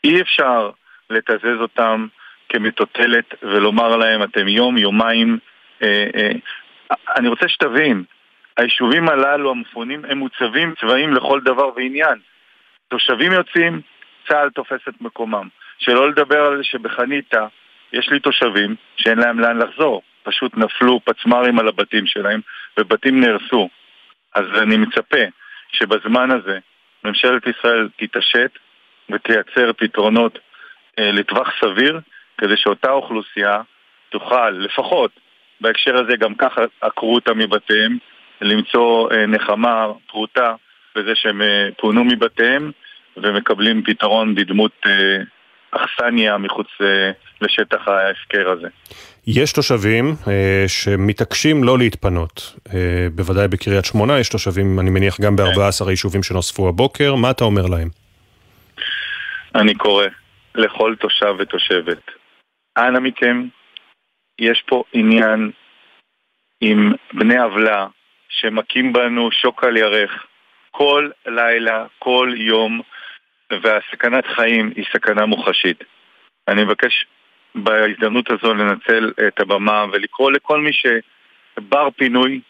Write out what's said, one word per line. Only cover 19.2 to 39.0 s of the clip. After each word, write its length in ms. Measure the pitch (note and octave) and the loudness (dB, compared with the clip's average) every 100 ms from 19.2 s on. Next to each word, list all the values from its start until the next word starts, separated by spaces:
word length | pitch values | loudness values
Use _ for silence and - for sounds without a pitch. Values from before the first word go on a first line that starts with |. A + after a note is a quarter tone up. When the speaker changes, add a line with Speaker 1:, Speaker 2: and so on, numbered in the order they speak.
| A#2+ A#2 | 0 2
Speaker 1:
לאן 180 | A#2 A#2 | 0 0
לחזור, 440 | A2+ - D3+ G2+ _ _ | -2 0 -2 -2 _ _
פשוט 340 | - - B2+ - | -8 -4 -4 -2
נפלו 420 | A2+ - B2 B2 | -2 2 2 2
פצמ"רים 560 | - A2+ A#2 A#2+ B2 A#2 | 0 -2 2 2 4 2
על 80 | A2 | 0
הבתים 380 | G#2 G2+ G#2+ G2 | 0 -2 -2 -2
שלהם 340 | G#2+ G2+ G#2+ - - - - | -2 -2 -4 -6 -20 -8 -4
ובתים 440 | F#2+ A2 C3+ C3 | 0 0 2 4
נהרסו. 480 | B2 G2+ - A#2+ F2+ _ _ _ _ _ _ G2+ | 4 0 0 0 0 _ _ _ _ _ _ -4
אז 100 | F#2 G2+ | -2 0
אני 160 | G#2+ A2 | 2 2
מצפה 460 | G#2+ - - D3 G2+ _ - - - | 2 -2 0 0 0 _ -20 -20 -8
שבזמן 600 | - G#2 G#2+ A2 B2 B2+ | -4 0 0 2 0 2
הזה 280 | B2+ F#2+ F#2+ _ _ _ _ | 0 -2 -8 _ _ _ _
ממשלת 440 | G#2+ G2 B2+ B2+ B2 | -6 0 2 2 -2
ישראל 420 | A#2 A#2+ A#2 G#2+ - | -2 0 2 -2 -6
תתעשת 540 | A2 A2 - A#2+ B2+ - _ _ _ _ - | -6 -2 0 0 -2 -6 _ _ _ _ -10
ותייצר 640 | G#2 - A2+ G2 B2+ A#2 | -8 0 -2 0 0 0
פתרונות, 680 | A2+ A2 - G#2+ A2+ A#2 - _ - - - _ - | 0 -4 0 2 2 0 -4 _ -20 -20 -20 _ -4
אה, 120 | G#2 | -2
לטווח 420 | G2+ G2+ G2+ C3 - | 0 0 -2 -4 -2
סביר, 400 | A2 F#2+ C3+ D#3+ - - _ - | -2 2 0 -2 -12 -20 _ -4
כדי 200 | G#2 G#2 | 0 2
שאותה 340 | G#3 - C3 | 0 0 0
אוכלוסייה 720 | C3+ - A2 G2+ G#2+ G2+ G#2 A#2 _ _ _ _ | 0 -2 -8 -8 -2 0 0 -4 _ _ _ _
תוכל, 400 | A#2+ - B2+ A2+ | -10 -2 0 0
לפחות 640 | F#2 G2 - - F3 A#2 _ _ _ _ _ | -2 -6 -4 0 0 0 _ _ _ _ _
בהקשר 360 | A2+ A2 - B2+ | -2 0 0 0
הזה, 180 | A#2 A#2+ | 0 0
גם 200 | A2 G#2+ | 0 0
ככה 260 | A2 - A#2 _ | -2 0 -4 _
עקרו 340 | A2 - A2+ A#2+ | -6 -4 0 0
אותה 180 | A#2+ | 2
מבתיהם, 640 | A2 G#2+ G#2 - G#2+ A2 B2 _ - - _ | 0 0 -2 0 0 2 -2 _ -20 -20 _
למצוא, 720 | G2+ G#2+ G#2 A#2+ A#2+ A2+ | 0 0 2 2 4 4